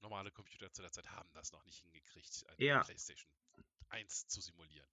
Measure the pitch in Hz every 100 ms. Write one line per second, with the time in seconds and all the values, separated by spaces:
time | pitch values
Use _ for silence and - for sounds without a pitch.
0 | 104 101 101 - 98 - 95 - 90 -
1 | - 90 87 80 76 80 - - 87 82
2 | - - - - - 80 143 135 - -
3 | - - - _ _ - - - - 110
4 | 104 - - 101 - 85 80 - -